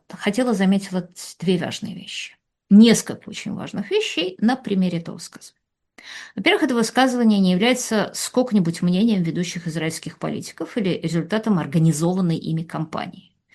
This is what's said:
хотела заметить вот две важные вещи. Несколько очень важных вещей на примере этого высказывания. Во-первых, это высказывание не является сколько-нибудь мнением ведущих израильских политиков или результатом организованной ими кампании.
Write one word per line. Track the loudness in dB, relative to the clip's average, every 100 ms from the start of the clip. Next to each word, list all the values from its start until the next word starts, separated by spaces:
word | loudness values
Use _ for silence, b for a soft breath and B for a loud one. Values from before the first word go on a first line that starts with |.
| -20
хотела | -6 -4 0 0
заметить | 2 2 2 0
вот | -6 -8 -14 -18 -6
две | -2 0
важные | -2 -8 -10 -12
вещи. | -14 -14 -14 -18 _ _ 6
Несколько | 8 8 6 0 -12 -12
очень | -12 -10
важных | -10 -10 -10 -2
вещей | -2 -2 -4 -6 0
на | 0 0
примере | -2 0 0 -2
этого | -8 -14
высказывания. | -16 -20 -20 _ _ _ _ -20 B B B -2
Во-первых, | 2 2
это | 2 0
высказывание | 0 2 2 4 4 4
не | 4
является | 4 2 0 0 -2 -2 -4
сколько-нибудь | -4 0 2 2 2 0
мнением | 0 2 2 2
ведущих | 0 -2 -4 -6 -6
израильских | -4 -4 -6 -12 -8
политиков | -8 -6 -10 -12 -8 -4
или | -2 -2
результатом | -2 -2 -2 -2 0 0
организованной | 2 2 4 4 0 2 0 0
ими | -2 -4
кампании. | -4 -6 -6 -6 -10 -14 -20 _ _